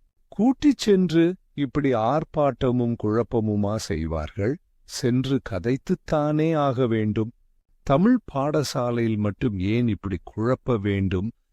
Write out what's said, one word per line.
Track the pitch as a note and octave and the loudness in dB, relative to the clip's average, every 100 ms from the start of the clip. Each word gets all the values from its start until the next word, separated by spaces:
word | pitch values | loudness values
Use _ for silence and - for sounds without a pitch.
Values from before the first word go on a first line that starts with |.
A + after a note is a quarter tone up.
| _ _ - | _ _ -12
கூட்டிச் | - A#3+ C4 D4 A#3 | -2 0 2 2 2
சென்று | A3 F#3+ F3+ E3 E3+ F#3+ _ | 2 4 4 4 2 0 _
இப்படி | - C#3 D3+ C#3 | -6 -4 0 0
ஆர்ப்பாட்டமும் | A#2 A2 D3+ D#3 D#3 C#3+ A#2+ C3 B2 A#2+ A#2 | 2 2 0 -2 0 0 0 0 0 0 -2
குழப்பமுமா | G#2+ A2+ A2+ A#2 G#2+ G#2 G2+ G#2+ | 0 0 0 0 0 0 0 -2
செய்வார்கள்? | - D#2+ D#2+ D#2 D2+ - G#2+ D#3+ _ _ | -4 -4 -2 -4 -6 -4 -4 -4 _ _
சென்று | - - B2+ B2+ C3 C3+ - | -16 -4 0 0 0 -2 -2
கதைத்துத்தானே | F#2 A2+ C3+ - F3+ - D#3 D3 D3+ D#3+ D#3 | -4 -2 -2 -2 -6 -2 -2 0 0 0 0
ஆக | C#3+ B2 B2 | 0 0 0
வேண்டும். | A2+ G#2+ A2 A2 - _ _ _ _ | 0 0 0 -4 -6 _ _ _ _
தமிழ் | - C#3 G#3+ B3+ - | 0 4 4 2 0
பாடசாலையில் | C#3 C#3+ D3+ C3+ C#3+ B2 A#2+ A2+ G#2+ | -4 -2 0 -2 -2 -2 0 0 0
மட்டும் | G#2 - B2+ G2 | -2 -2 -4 -2
ஏன் | F#2+ A#2+ A#2+ | 0 0 0
இப்படி | G2 G2 F#2 | -2 -4 -8
குழப்ப | - - A#2 B2+ - A2+ | -8 -4 -2 -2 -2 -2
வேண்டும்? | G2+ G2 F#2+ F#2 A2 - _ | 0 0 0 -2 -4 -8 _